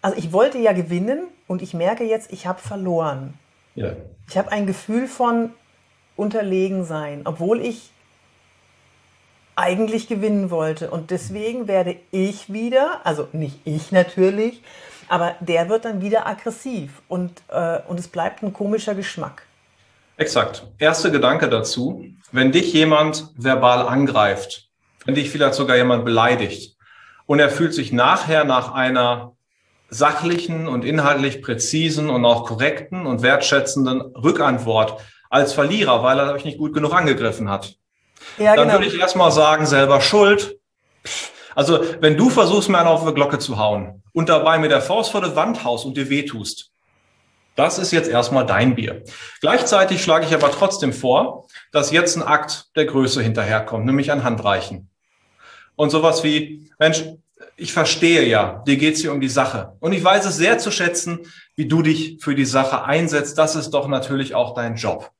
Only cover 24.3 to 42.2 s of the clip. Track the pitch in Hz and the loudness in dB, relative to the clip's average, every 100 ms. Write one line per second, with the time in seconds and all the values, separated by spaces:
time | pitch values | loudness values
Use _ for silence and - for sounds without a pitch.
24.3 | 98 - - _ _ _ _ - 143 143 | 0 -8 -14 _ _ _ _ -4 -2 -2
25.3 | 147 139 135 131 127 123 120 117 113 117 | 0 0 2 2 2 4 2 2 2 2
26.3 | 120 101 - - _ _ - - _ - | 2 -2 -8 -16 _ _ -20 -20 _ -2
27.3 | 143 143 143 165 160 110 120 127 185 156 | 2 2 2 -2 -2 -4 2 2 2 2
28.3 | 156 147 127 123 131 131 127 120 117 - | 2 2 0 -2 -4 0 0 0 -2 -8
29.3 | _ _ _ _ _ _ 110 147 147 170 | _ _ _ _ _ _ 2 2 2 -2
30.3 | 170 - 165 160 127 117 156 143 139 135 | -2 -4 -6 -4 -4 -2 0 2 2 0
31.3 | 135 - 113 - 156 160 156 151 123 120 | -4 -8 -6 -2 0 0 -2 -2 2 4
32.3 | 120 120 110 139 - - 185 160 117 127 | 4 0 -2 -2 -2 -8 -8 -6 0 2
33.3 | 143 - 139 139 139 131 131 - - 135 | 2 4 2 0 -2 0 -2 -6 -2 0
34.3 | - 143 123 113 110 110 - - _ _ | 2 0 0 0 0 0 -4 -18 _ _
35.3 | 135 143 - 143 208 165 120 127 151 143 | 2 2 0 0 0 2 2 4 2 0
36.3 | 143 151 143 151 156 147 175 160 120 117 | -2 -8 -6 -4 -2 0 2 2 0 -2
37.3 | 98 104 98 - _ _ _ _ _ - | -4 -4 -6 -8 _ _ _ _ _ -20
38.3 | - 214 214 - 202 202 170 180 185 170 | 0 4 6 6 4 2 0 0 4 4
39.3 | 151 151 156 151 139 139 139 - 208 202 | 6 4 4 4 4 6 4 4 6 6
40.3 | 202 - - _ _ _ _ - - - | 4 0 -12 _ _ _ _ -12 -12 -12
41.3 | - - - 143 170 170 - 156 151 | -16 -8 -2 2 2 0 2 2 6